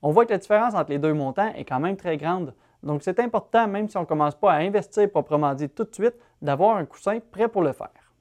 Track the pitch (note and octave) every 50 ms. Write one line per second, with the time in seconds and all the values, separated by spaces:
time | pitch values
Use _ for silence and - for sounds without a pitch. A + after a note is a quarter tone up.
0 | - D3 D3+ G3+ A#3+ A#3 A3+ F#3 - - G#3+ G#3+ A3+ B3 G#3+ F#3+ D#3 D3+ C#3+ C#3+
1 | C#3+ D#3 D#3 D3+ C#3+ C3 C3+ - G3+ A3 - - B2+ - C3+ B2+ D3 F3 G3 F#3+
2 | - F3+ D#3+ D3 D3 D#3+ F3 F#3 F3 C3 B2 _ _ _ _ _ - C#3+ D3 D3
3 | - - F#3 G3+ A#3+ B3 A#3 A3 - _ - A3+ A#3 G#3+ G3 G3+ G#3+ G#3 - G3
4 | E3+ - D#3+ D3+ D3+ D3 D3 _ - G3+ E3+ D3+ D#3+ F#3+ G3+ G#3 F#3 - - -
5 | G3+ G3 - E3 C#3 - D#3 D3 D3+ C#3+ C#3 C3+ D3+ C#3+ _ - A3+ - - -
6 | G3 A#3 A#3 - _ _ _ _ - C#3+ C#3 C3+ F3+ G#3+ A3+ G3+ D#3+ - - -
7 | - - G#3 A#3 A3+ _ - F#3 A3 A#3 A3+ G#3 F3 C#3+ B2+ - - - _ _
8 | _ _ _ _